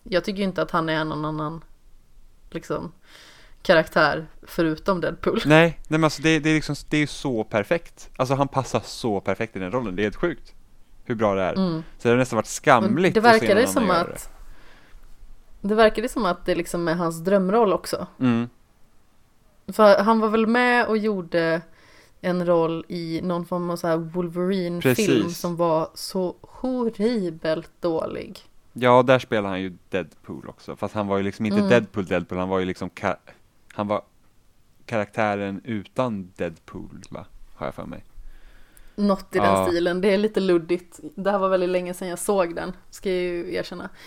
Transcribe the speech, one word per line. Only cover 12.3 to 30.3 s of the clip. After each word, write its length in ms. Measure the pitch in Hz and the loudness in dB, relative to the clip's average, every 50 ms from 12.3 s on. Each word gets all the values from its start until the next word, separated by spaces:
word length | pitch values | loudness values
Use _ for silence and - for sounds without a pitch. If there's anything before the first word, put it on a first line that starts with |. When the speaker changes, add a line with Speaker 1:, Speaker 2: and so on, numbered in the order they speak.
| 120 | 0
Speaker 2:
varit 100 | 110 - | -2 -2
skamligt 680 | - - - - 151 135 117 110 110 247 170 185 - 190 | -2 -6 0 4 6 6 6 6 2 2 2 2 2 4
Speaker 1:
Men 80 | 226 | 4
det 60 | 214 240 | 6 6
Speaker 2:
att 40 | 226 | 6
se 60 | 220 226 | 6 6
Speaker 1:
verkade 140 | 214 196 208 | 4 4 4
Speaker 2:
någon 120 | 262 285 | 4 2
Speaker 1:
som 100 | - 285 226 | 2 0 2
Speaker 2:
annan 120 | 185 180 | 2 2
göra 160 | 170 - - - | 2 0 -2 -6
Speaker 1:
att 160 | - - - - - - - - - - - - - - - - - - - - - - - - - - - - - | -12 -14 -14 -16 -16 -16 -16 -16 -16 -18 -20 -20 -20 -20 -20 -20 -20 -20 -18 -18 -18 -18 -18 -18 -18 -20 -20 -14 -8
Speaker 2:
det. 80 | - 202 | -4 0
Speaker 1:
det 60 | 214 | 4
verkade 340 | 220 220 214 214 226 214 262 | 6 6 6 4 2 -4 -4
som 160 | - 269 214 | -2 -2 0
att 200 | 180 175 - - | 0 0 0 -2
det 80 | 185 175 | -2 -2
liksom 340 | 170 170 - - 170 170 175 | -2 -2 -4 -4 -2 0 0
är 60 | 165 | 0
hans 300 | 180 175 165 165 165 165 | 0 0 -2 -4 -4 0
drömroll 480 | 190 202 196 185 185 202 240 226 190 | 2 2 2 4 2 2 4 4 4
också. 340 | 165 - - - 247 - - - - - | 2 0 -2 -4 -6 -6 -6 -8 -4 0
Speaker 2:
Mm. 280 | 131 123 117 117 120 120 - _ _ _ _ _ - - _ - _ _ _ _ _ _ _ _ _ _ _ _ _ | 2 2 2 2 -2 -4 -10 _ _ _ _ _ -20 -20 _ -20 _ _ _ _ _ _ _ _ _ _ _ _ _
Speaker 1:
För 360 | - 190 - 214 208 196 202 | -2 4 8 8 8 8 8
han 180 | 202 226 226 220 | 6 4 4 4
var 80 | 214 220 | 2 2
väl 180 | 214 226 226 | 2 2 2
med 400 | 214 233 247 247 247 240 240 220 | 2 2 2 4 4 4 2 2
och 100 | 208 220 220 | 2 0 0
gjorde 640 | 208 220 208 185 170 170 - 170 165 165 160 170 165 - - _ _ - - - - _ _ _ | 0 -2 -2 -4 -4 -2 -2 0 2 2 0 -2 -4 -8 -18 _ _ -20 -20 -20 -20 _ _ _
en 260 | - 180 180 180 175 | -4 -2 -2 0 2
roll 380 | 175 175 165 165 160 165 165 - - | 2 4 4 2 2 -2 -4 -6 -8
i 320 | 180 175 170 160 160 - | -8 -8 -6 -6 -6 -4
någon 220 | - 180 170 170 175 | -4 -2 -4 -4 -4
form 240 | - 180 175 175 175 | -4 -4 -4 -4 -4
av 60 | 170 | -4
så 100 | 170 - | -2 0
här 100 | 170 160 | 0 0
Wolverine-film 840 | 165 165 160 165 180 175 170 165 175 180 185 202 190 175 175 175 175 - 135 - - 214 180 139 - | 0 -2 -4 -4 -4 -4 -4 -2 -2 -2 0 0 -2 -2 -4 -2 0 2 2 2 4 4 4 4 2
Speaker 2:
Precis. 160 | 165 170 180 - | 2 0 -4 -4
Speaker 1:
som 180 | - 175 170 | -4 -4 -2
var 340 | 160 170 170 156 160 160 - - | 0 0 2 2 0 -2 -4 -8
så 420 | - - - - 190 185 175 - - | -12 -10 -8 -4 -4 -4 -4 -6 -10
horribelt 1300 | - - - - - 262 254 254 240 226 220 - 202 233 247 220 185 170 160 165 - 160 156 170 160 - _ _ | -16 -20 -12 -8 -6 -4 -2 -2 -2 -4 -2 0 0 0 0 0 -2 -4 -6 -6 -4 -4 -4 -4 -6 -10 _ _
dålig. 580 | - 175 160 160 - - - - - - - - - _ _ - - _ | -2 -2 -2 -2 -2 -4 -6 -8 -10 -12 -16 -20 -20 _ _ -20 -20 _
Speaker 2:
Ja, 300 | - - 123 123 123 127 | -4 2 4 6 8 8
där 160 | 123 127 131 123 | 8 6 4 2
spelar 300 | - - 120 107 101 98 | 2 0 -2 -2 -2 -2
han 120 | 95 92 | -4 -4
ju 140 | 95 95 85 85 _ _ | -6 -8 -10 -14 _ _
Deadpool 600 | - 92 85 78 - - - - | -4 -4 -4 -6 -10 -18 -16 -14